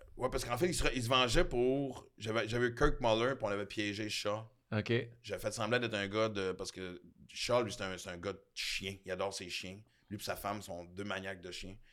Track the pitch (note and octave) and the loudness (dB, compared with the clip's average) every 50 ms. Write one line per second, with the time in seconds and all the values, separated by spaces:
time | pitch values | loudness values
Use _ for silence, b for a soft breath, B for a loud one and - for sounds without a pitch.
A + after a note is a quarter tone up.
0 | - - - - A#2+ B2+ - B2+ - A#2+ A#2+ A#2+ E3+ F3+ - - - D3 B2 B2+ | -14 -14 -8 -2 -2 0 0 0 -2 -2 0 2 2 0 2 2 2 2 2 2
1 | A#2 A2+ C3 B2+ B2+ B2 A2+ - - C3 B2+ A#2+ B2 B2+ C3 C#3+ C#3+ C3 B2+ - | 2 4 4 4 6 6 6 4 4 4 4 4 4 4 4 2 0 -4 -6 -10
2 | - - _ - G#2 A2 A2 A#2 G#2+ G#2+ A#2 A#2+ A#2+ A#2+ A#2 - D3 D3 - - | -14 -18 _ -10 -6 -2 0 0 0 0 2 2 2 2 4 6 6 6 6 6
3 | C3 A2+ A2 A2+ A#2 C3 C#3 B2+ A2+ G2+ G2+ G2+ G#2 F#2+ - A2 G#2 G#2 G2+ G#2 | 6 6 6 6 6 2 2 0 0 0 0 0 -2 -4 -4 -2 -2 -2 -2 -2
4 | A2 G#2+ - - - G#2 G#2 A2 A2+ - _ _ _ - A2 G#2+ G2+ - A#2 A#2 | -4 -4 -2 -2 0 0 -2 -2 -6 -12 _ _ _ -2 -2 -2 2 2 2 0
5 | A#2 - - - - G#2 G2 F2+ - G#2+ - A2+ A2 G#2 B2 B2 B2 A2 G#2+ G2+ | 0 -2 -12 -14 -8 -6 -6 -2 -2 -4 -2 0 0 2 2 2 2 2 0 0
6 | G2 G2 G2+ A2 A2 A2 G#2 G2+ F#2+ F#2 F#2 F#2 F#2+ F#2 - F#2 F#2 F2+ F2+ - | 0 0 2 2 2 2 0 0 0 -2 -2 -2 -6 -8 -8 -8 -8 -8 -10 -12
7 | - - - - - - - - - - A#2+ B2 A#2 G2+ F#2 - G2+ F#2+ F#2 F2 | -14 -20 -20 -20 -20 -14 -8 -6 0 2 4 4 4 2 -2 -4 -4 -4 -4 -6
8 | - F#2+ F2+ F2 E2+ G2 F#2 F2+ - _ - - - - - - F#2+ G2 G2 F#2+ | -6 -8 -8 -6 -6 -6 -6 -6 -12 _ -10 -8 -6 -4 -4 -4 -4 -6 -8 -8
9 | - F#2 F#2 F2+ F#2+ G2 F#2+ - G2 F2 - - - F#2 F#2+ G#2 A2+ _ _ _ | -6 -6 -4 -2 -2 -2 -4 -6 -8 -6 -8 -8 -8 -8 -12 -14 -16 _ _ _
10 | _ - G2+ G#2 - - F#2 - - G2+ G#2 G#2 F#2+ F#2+ F2 F2 F2 F2 F2+ F#2 | _ -12 -10 -8 -6 -6 -6 -4 -4 -4 -4 -4 -6 -10 -10 -10 -12 -12 -10 -8
11 | G#2 G#2 F#2+ F#2+ F#2+ F#2+ G2 F2+ F2+ F2+ F2 - - F#2 F#2 - - - | -6 -4 -4 -4 -4 -8 -10 -10 -10 -12 -10 -10 -10 -12 -14 -16 -18 -20